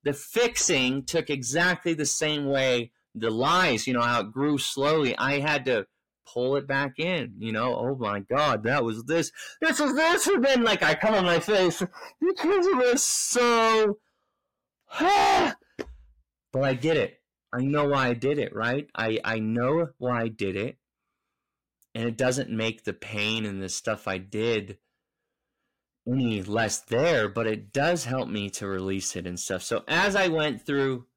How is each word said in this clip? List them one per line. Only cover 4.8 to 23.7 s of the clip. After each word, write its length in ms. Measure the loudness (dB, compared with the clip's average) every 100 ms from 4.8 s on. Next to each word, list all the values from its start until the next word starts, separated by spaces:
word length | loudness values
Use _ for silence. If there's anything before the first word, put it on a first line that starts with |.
| 2 2 0 0
I 220 | -2 0
had 260 | 0 -2
to 220 | 0 0 -2 _ _ _ -10
pull 280 | -4 0 -2
it 100 | 0
back 320 | -2 -2 -4
in, 340 | -2 -2 -4 -8
you 120 | -4
know? 240 | -2 0
"Oh 200 | -2 -2
my 240 | -2 -2 -4
God, 440 | -2 0 2 0
that 200 | 0 0
was 220 | 0 -4
this. 260 | -2 -2 -2 -8 -18 -4
This 180 | -2 0
was 160 | 0
this." 320 | 2 2 2 2
And 180 | 2
then, 180 | 4 4
like, 200 | 2 2
I 100 | 2
come 220 | 2 2
on 100 | 2
my 140 | 4 2
face. 420 | 2 2 2 0 -6 -8 -20 _
"You 120 | -2
kids 320 | 2 2 4 4
were 300 | 4 4 2
so," 1000 | 0 -2 -2 0 2 4 4 4 2 0 _ _ _ _ _ _ _ _ _
<sighs> 120 | 0
but 1600 | 4 4 4 4 2 -4 _ -14 -14 -14 -20 _ _ _ _ 0
I 120 | 0
get 220 | 2 2 2
it. 240 | 0 -4 _ _ _
I 80 | -2
know 260 | 0 2 2
why 220 | 2 2
I 40 |
did 240 | 0 0 0
it, 160 | -2
right? 360 | -2 -2 -2 -4
I, 260 | -4 -2 -2
I 160 | -2 -2
know 500 | 0 0 2 0 -2 _
why 260 | -2 -2
I 40 | -2
did 300 | -2 -4 -2
it. 200 | -6 -8 _ _ _ _ _ _ _ _ _ _ _
And 120 | -4
it 120 | -4 0
doesn't 320 | 0 0 -4
make 340 | -2 -2 -2
the 100 | -8
pain 520 | -8 -8 -4 -2 -2
and 180 | -4 -6
the 60 |
stuff 380 | -8